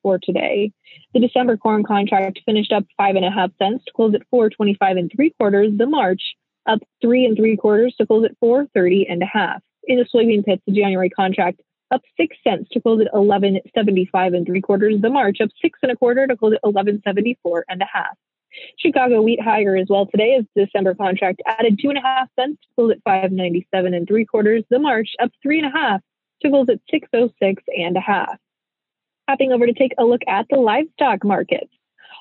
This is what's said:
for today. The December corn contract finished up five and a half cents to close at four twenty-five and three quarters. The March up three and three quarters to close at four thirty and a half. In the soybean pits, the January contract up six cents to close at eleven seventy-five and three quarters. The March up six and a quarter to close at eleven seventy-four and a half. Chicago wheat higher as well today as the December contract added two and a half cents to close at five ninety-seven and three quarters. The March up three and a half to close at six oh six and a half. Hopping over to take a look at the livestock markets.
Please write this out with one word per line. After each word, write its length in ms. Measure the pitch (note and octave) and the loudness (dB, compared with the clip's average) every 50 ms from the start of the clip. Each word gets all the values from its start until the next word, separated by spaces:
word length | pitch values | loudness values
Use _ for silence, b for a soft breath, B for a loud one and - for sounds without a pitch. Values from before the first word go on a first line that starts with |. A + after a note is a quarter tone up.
for 160 | - G3 F#3+ F3+ | -2 -2 -2 -2
today. 540 | - - F#3 - - - - G#3 G#3 G#3+ - _ b b b b b b | -4 -6 -6 -4 -4 -2 -2 -2 -4 -4 -6 _ b b b b b b
The 80 | - B3+ | 0 2
December 360 | A#3+ A#3+ - B3+ B3+ B3 A3+ | 2 2 2 0 0 0 -2
corn 280 | G#3 - A3 G#3+ G#3+ G#3 | 0 0 0 0 0 0
contract 560 | - G#3+ G3+ G3+ G#3+ G#3+ F#3+ F#3+ F#3+ F#3+ - - | 0 0 0 0 0 0 0 -2 -2 -6 -8 -4
finished 260 | - G#3+ G#3+ G#3 - | -2 -2 -2 0 0
up 120 | A3 G#3 G3 - _ | -2 -2 -4 -4 _
five 200 | - G3+ G3 G3 | -2 0 0 0
and 80 | F#3+ F#3 | 0 -2
a 60 | F#3 | -2
half 200 | G3 G3+ F#3 F3+ - - | -2 -2 -4 -4 -2 -2
cents 260 | G3 G3 A3+ C4 - | -4 -2 -4 -6 -10
to 80 | - | -8
close 220 | - - A3+ A3 G#3 | -2 0 0 0 0
at 120 | G#3 - _ | -2 -2 _
four 180 | - B3 A3 G#3+ | 0 0 2 0
twenty-five 480 | - - G#3+ G3+ G3 - G3+ F#3+ F#3 | 0 0 -2 -2 0 0 0 0 0
and 140 | F#3 F3 F3 - | 0 -4 -4 -2
three 160 | G#3+ C#4+ D#4+ | 0 0 0
quarters. 420 | - - A3+ G3+ G3+ G3+ G#3 G#3+ G#3 | 0 0 0 2 2 2 2 2 2
The 100 | G3+ A3+ | 0 0
March 360 | C4+ D#4 D4 A3 F#3 F#3 F#3+ - - - _ _ _ _ _ - | 0 0 0 0 0 0 -2 -6 -12 -14 _ _ _ _ _ -4
up 140 | - A3 A3 - _ _ _ | -2 -2 -2 -4 _ _ _
three 220 | - A#3 B3 B3+ B3+ | 0 2 2 4 2
and 100 | A#3 G#3+ | 2 2
three 200 | - A3 A3 A3 | 2 2 2 2
quarters 380 | G3+ - G#3+ G#3 G#3 A#3 B3 - - | 2 2 2 2 2 2 0 0 -2
to 80 | G#3+ | 0
close 180 | - A3 A3 A3+ | 2 2 2 0
at 140 | - - - | 0 -2 0
four 280 | - A#3 A#3+ C4+ C#4+ C4+ - | 0 2 2 2 0 -2 0
thirty 320 | G3+ F3+ F3+ F3+ G3 F#3+ - | 0 2 2 2 2 0 -2
and 140 | F3+ F3 | -2 -4
a 40 | F#3 | -4
half. 360 | G3+ - G#3+ F#3+ E3 - - - _ _ _ - | -4 -2 -4 -4 -4 -6 -10 -14 _ _ _ -4
In 120 | - B3+ | -2 0
the 80 | B3 A#3+ | 0 0
soybean 400 | - - A#3+ A3+ A#3 A3 G#3 G3+ | 2 2 2 2 4 2 2 0
pits, 180 | G#3 F#3+ F#3+ - | 0 -2 -2 -2
the 60 | - | -2
January 380 | F#3+ G#3 G3+ G3 F#3+ F#3 F#3 F3+ | 0 0 0 0 0 0 -2 -2
contract 500 | - - G3 F#3 F#3 - F3+ F3+ F3+ _ _ _ _ _ _ - | -2 -2 -2 -2 0 -2 -2 -2 -4 _ _ _ _ _ _ -6
up 120 | B3+ B3+ _ _ _ | -6 -6 _ _ _
six 200 | - E4 - - - - | -4 -4 -4 -4 -4 -2
cents 240 | B3+ B3+ B3 G3+ - | -2 -2 -2 -4 -6
to 80 | - A#3+ | -6 -2
close 200 | - A#3 A3+ A3 | 0 2 2 2
at 120 | G#3+ - | 2 0
eleven 480 | - G3+ G3+ G3+ G3 G3+ G3 G3 F#3+ F#3+ - - - | 2 2 2 2 2 2 2 0 0 -2 -4 -4 -2
seventy-five 600 | A#3 G#3+ G#3 G3 F#3 F#3 - - F#3+ F#3 F#3 F3 | -2 0 2 2 0 0 0 0 0 0 0 0
and 120 | F3+ E3+ | -2 -2
three 140 | F3+ F3+ F#3+ | -2 -4 -2
quarters. 400 | F#3+ - G3+ G3 G#3 G#3+ G#3+ G3+ | 0 0 0 2 2 2 2 2
The 100 | G3+ A3+ | 0 0
March 280 | C4+ C#4+ B3 G3 G3+ - | 2 2 0 0 0 -2
up 80 | A3+ G#3 - - | -2 -4 -4 -4
six 160 | - E4+ - _ | -4 -4 -4 _
and 100 | - C4 | -4 -4
a 40 | A#3+ | -2
quarter 300 | - B3+ A#3+ A#3+ C4 C4+ | 0 0 0 2 2 0
to 100 | C4 B3 | 0 0
close 180 | G#3 - G#3+ A3 | 0 0 0 2
at 60 | - | 2
eleven 380 | - G#3+ G3+ G3+ G3 G#3 G#3 G#3 - | 0 0 0 0 0 0 -2 -2 -2
seventy-four 600 | G#3 F#3+ G3+ G#3 A#3+ B3 - - F3 E3+ E3+ E3+ - | -4 -2 -2 -2 -2 -4 -4 -4 -4 -4 -4 -6 -6
and 140 | F#3 F3+ | -6 -6
a 40 | G3 - | -6 -4
half. 260 | - G3 - - - _ _ _ _ _ _ _ B B B B B B | -6 -6 -6 -8 -10 _ _ _ _ _ _ _ B B B B B B
Chicago 440 | - E4+ C4+ C4+ B3+ B3 A#3+ A3 | -2 0 2 2 2 2 2 2
wheat 180 | A3 A3+ A#3 A3+ | 2 2 0 0
higher 360 | G#3+ A3+ G#3+ G#3+ G#3 G3+ F#3+ | 0 0 0 0 0 0 0
as 100 | F#3+ F#3 G3 | 0 0 0
well 180 | G3+ G3 G3+ | 0 0 0
today 300 | G3+ - G3+ G#3+ A#3 C4+ C4 | 0 0 0 2 2 2 0
as 60 | A3 - - | 0 -2 -2
the 100 | G#3 G3+ | -2 0
December 300 | G3 - G#3 F#3+ F#3+ F3+ | 0 0 0 0 0 -2
contract 480 | - G3+ F#3+ F#3 G3+ G3+ F#3 G3 - - | -2 -2 -4 -2 -2 -2 -2 -4 -4 -6
added 320 | - A3 A3 A3+ A#3 G3+ G3+ | -6 -2 0 2 2 2 2
two 100 | - C#4 | 0 -2
and 80 | C#4+ C#4 | -2 -2
a 40 | |
half 260 | B3+ C4 C4 C4 C4 B3 _ - | -2 -2 -2 -2 -4 -4 _ -4
cents 200 | B3+ D4 D4+ - | -4 -4 -6 -10
to 60 | _ _ _ | _ _ _
close 160 | - A#3 A3+ | 0 0 0
at 100 | G#3 - - | 0 -2 -2
five 260 | G#3+ G3 F#3+ F#3+ F#3 | -2 0 0 0 -2
ninety-seven 640 | F#3+ F#3 F#3 F3+ E3+ F3+ F#3 _ - F#3+ F3+ F3+ F3+ | -2 -2 -2 -2 -2 -4 -4 _ -2 -2 -2 0 -2
and 140 | F3 E3+ - | -2 -2 0
three 160 | G3+ A3+ A3+ | 0 0 0
quarters. 400 | - - A3 G#3+ G#3 A3 A3+ G#3+ - | 0 0 2 2 2 2 0 0 0
The 80 | A#3 C4 | 0 0
March 320 | D4+ D4 A#3+ A3 A3 - - - | 2 0 0 -2 -2 -4 -4 -4
up 80 | B3 A#3+ - _ | -4 -4 -6 _
three 160 | - C#4 D4+ D#4+ | -4 -2 -2 -2
and 80 | D#4 | -2
a 40 | C4+ | -2
half 300 | C4+ D#4+ D4+ A#3+ G3+ F#3+ - _ _ _ _ _ _ _ | -4 -2 -2 -2 -2 -4 -6 _ _ _ _ _ _ _
to 80 | - C#4+ | 0 2
close 180 | C#4 C#4 C4 A#3+ | 2 4 4 2
at 120 | A#3 A3 _ - | 0 0 _ -6
six 180 | - D#4 - - | -6 -6 -4 -2
oh 180 | - A#3 B3 A#3 - - | 0 0 0 0 -2 -2
six 220 | G3+ G3 F#3+ - - - | -2 -2 -2 -4 -8 -8
and 280 | E3+ F3 E3+ F3 F3+ | -8 -6 -4 -4 -4
a 40 | F#3 | -4
half. 380 | F#3 G#3+ G3+ F3+ - - - - _ _ _ _ _ _ _ _ _ _ _ _ _ _ _ _ _ - | -2 -2 -2 -2 -4 -6 -10 -14 _ _ _ _ _ _ _ _ _ _ _ _ _ _ _ _ _ -4
Hopping 240 | C4+ C4 C4+ C4 | -2 0 0 0
over 140 | B3+ A#3 A#3+ | 2 2 2
to 80 | A#3 A#3+ | 2 2
take 200 | - C#4 B3+ - - | 2 0 0 0 0
a 60 | A#3 | 0
look 180 | A#3 A#3+ A#3+ - | 2 0 0 -2
at 200 | - F#3+ G3 G#3+ - | -4 -4 -4 -2 -2
the 80 | C#4+ | 0
livestock 680 | C#4 B3 A3 G#3 C4+ D#4+ D#4+ _ - D4 C4 G#3+ G#3+ - | 0 2 2 0 -2 -4 -4 _ -2 -2 0 0 -2 -2
markets. 460 | G3+ G3 - - - - - - - _ _ _ _ _ B B B B B | -2 -2 -2 -2 -4 -4 -6 -6 -10 _ _ _ _ _ B B B B B